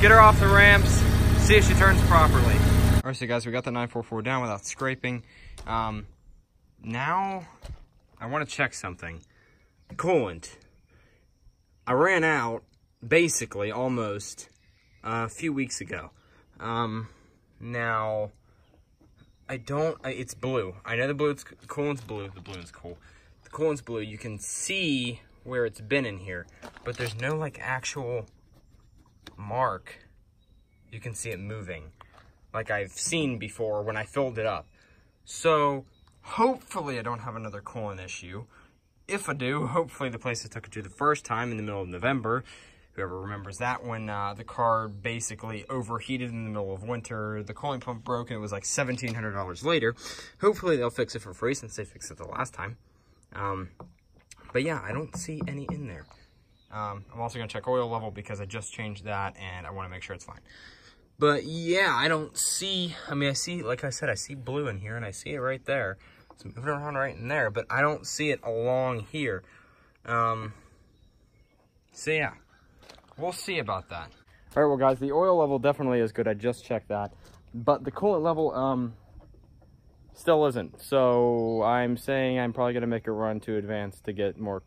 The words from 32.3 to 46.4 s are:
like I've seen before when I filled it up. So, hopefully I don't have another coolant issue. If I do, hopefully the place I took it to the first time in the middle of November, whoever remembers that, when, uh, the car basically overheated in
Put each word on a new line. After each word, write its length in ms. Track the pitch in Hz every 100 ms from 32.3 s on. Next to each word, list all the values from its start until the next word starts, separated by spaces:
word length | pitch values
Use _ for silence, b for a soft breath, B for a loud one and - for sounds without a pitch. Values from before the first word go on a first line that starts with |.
| B B
like 160 | 110 110
I've 220 | 107 98
seen 480 | - - 165 147 120
before 420 | 107 - 113 104
when 160 | 104 107
I 60 |
filled 340 | 107 - 135 113
it 80 | 110
up. 220 | 92 - b b b b b -
So, 600 | - 165 156 147 139 131 _ _ _
hopefully 800 | - - 247 262 - 202 151 127
I 20 |
don't 180 | 110 117
have 160 | 123 110
another 260 | 110 101
coolant 420 | - 120 107 95
issue. 420 | 90 - 90 98 120 b b b _ _ -
If 220 | 202 196
I 40 |
do, 340 | 147 127 143 143
hopefully 420 | 151 160 - 135
the 100 | 117
place 260 | 127 120 107
I 40 |
took 180 | - -
it 40 |
to 80 | -
the 80 | 101
first 360 | - 147 147 -
time 260 | 113 120
in 60 | 113
the 60 |
middle 180 | 107 101
of 60 | 92
November, 560 | 90 120 135 110 120 123 B B B B
whoever 260 | - 95 90
remembers 380 | 98 104 98 98
that, 260 | 123 127
when, 260 | 123 113 107
uh, 240 | 104 101 101
the 80 |
car 440 | 113 - 117 113 110
basically 760 | 101 107 117 113 107 113 110 -
overheated 600 | 131 110 117 - 131 123
in 160 | 117